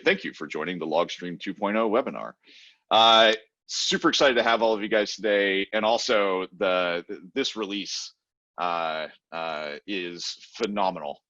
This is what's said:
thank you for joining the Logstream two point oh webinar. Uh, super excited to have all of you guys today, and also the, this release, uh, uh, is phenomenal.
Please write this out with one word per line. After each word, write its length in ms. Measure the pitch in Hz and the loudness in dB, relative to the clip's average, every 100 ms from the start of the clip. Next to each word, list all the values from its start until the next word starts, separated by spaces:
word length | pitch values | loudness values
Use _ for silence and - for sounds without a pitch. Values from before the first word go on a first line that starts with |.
thank 240 | - 190 | 2 0
you 80 | - | -2
for 140 | - 76 | -10 -8
joining 320 | 78 80 90 | -6 -4 -4
the 80 | 80 | 0
Logstream 520 | 78 87 - 90 85 | 0 0 -4 -10 -8
two 160 | - | -10
point 220 | 95 101 107 | -4 -2 0
oh 140 | 113 | 2
webinar. 420 | 107 127 67 55 - _ - - _ _ | 2 0 -6 -12 -14 _ -20 -20 _ _
Uh, 420 | 107 113 113 113 110 - _ _ | 6 8 8 6 4 -4 _ _
super 420 | - - 190 165 | -6 -2 2 2
excited 260 | 127 143 | 4 4
to 80 | 120 | 4
have 200 | 117 113 | 2 4
all 100 | 113 | 2
of 100 | 110 | 2
you 60 | 104 | 0
guys 260 | 110 104 | 0 0
today, 520 | - 107 101 101 95 98 | -2 0 2 2 0 -2
and 120 | 110 | 0
also 640 | 107 117 - 113 101 92 92 90 | 2 0 2 0 2 0 -4 -2
the, 460 | 98 92 87 87 85 98 90 | 0 2 0 -2 -6 -14 -10
this 220 | 131 131 110 | -4 -4 -4
release, 560 | 101 101 - - - _ _ _ _ - | -6 -6 -6 -8 -10 _ _ _ _ -6
uh, 500 | 87 85 82 78 78 - _ | -4 -2 -4 -4 -8 -12 _
uh, 400 | 82 82 78 76 73 - | -8 -6 -6 -8 -12 -10
is 500 | 101 87 87 - - - | -8 -8 -10 -10 -12 -16
phenomenal. 680 | - 113 104 95 90 73 73 | -8 -6 -2 -2 -2 -10 -12